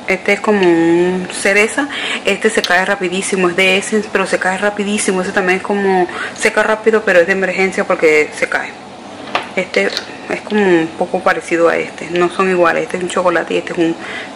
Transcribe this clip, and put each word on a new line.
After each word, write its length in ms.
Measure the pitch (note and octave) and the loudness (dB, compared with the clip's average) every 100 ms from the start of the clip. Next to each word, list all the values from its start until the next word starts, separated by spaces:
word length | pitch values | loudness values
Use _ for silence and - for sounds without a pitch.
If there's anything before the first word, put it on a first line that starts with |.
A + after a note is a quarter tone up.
| - | -4
Este 240 | F#3 - | -2 0
es 80 | G3+ | 0
como 260 | - G#3+ F3+ | 2 4 6
un 600 | E3 E3 E3+ F3+ F#3 F3+ | 6 4 4 4 0 -4
cereza. 560 | - G#3 G3 A3 - C#4+ - - - | -2 0 2 2 0 -4 -6 -6 -4
Este 260 | - G3 A3 | -2 0 0
se 100 | - | 0
cae 240 | - F3+ | 2 2
rapidísimo, 640 | F#3+ G3 F#3 F#3 - F#3+ F3+ | 2 0 -2 -4 -2 0 0
es 80 | E3+ | 2
de 200 | F#3+ F#3+ | 2 2
Essence, 320 | G3+ A3 G#3 | 0 -2 0
pero 140 | G3 F#3 | -2 0
se 140 | F3 | 0
cae 180 | F#3 F#3 | 0 0
rapidísimo. 640 | G3+ G#3 G3+ G#3 - F#3 | -2 -2 -2 -2 0 0
Ese 80 | F#3 | 0
también 280 | G3+ F#3 F#3 | 0 0 0
es 40 | |
como, 460 | - G3+ G3 F#3+ F3+ - - - | 0 0 2 2 2 -2 -10 -4
seca 280 | G#3+ - | 0 2
rápido, 380 | G#3+ G#3+ A3+ A3 | 2 2 2 2
pero 160 | G3+ F3+ | 4 4
es 60 | E3 | 4
de 60 | |
emergencia 500 | F#3+ F#3 F3+ F#3+ F#3 | 2 0 0 0 0
porque 460 | G3 F3+ D#3+ D3+ D3+ - | -2 2 4 4 2 -2
se 120 | - | -4
cae. 220 | C#3 C#3 - - - - - - - - | -2 -6 -12 -18 -18 -18 -16 -8 -8 -6
Este 300 | - F3+ - G3 - - - - | -6 -2 0 0 -2 -8 -12 -8
es 120 | F3 | -8
como 200 | - G#3 | -2 2
un 280 | G3 E3+ D#3+ - | 4 4 2 -2
poco 220 | F3+ F#3 | -4 -2
parecido 480 | F#3 E3 - E3+ E3+ | 0 -2 -2 2 2
a 80 | E3 | 2
este. 340 | D#3+ - D#3 | -2 -8 -6
No 180 | F3 F3 | 0 0
son 200 | - F#3+ | 0 0
iguales. 320 | F#3 E3+ D#3+ | 4 4 2
Este 140 | D#3+ F#3 | -2 -4
es 80 | |
un 40 | F3+ | -4
chocolate 460 | F#3+ F3+ E3 E3+ | 0 0 0 0
y 40 | F3 | -4
este 160 | E3+ | -4
es 40 | E3+ | 0
un 160 | E3 E3 - - - | 0 -2 -8 -12 -12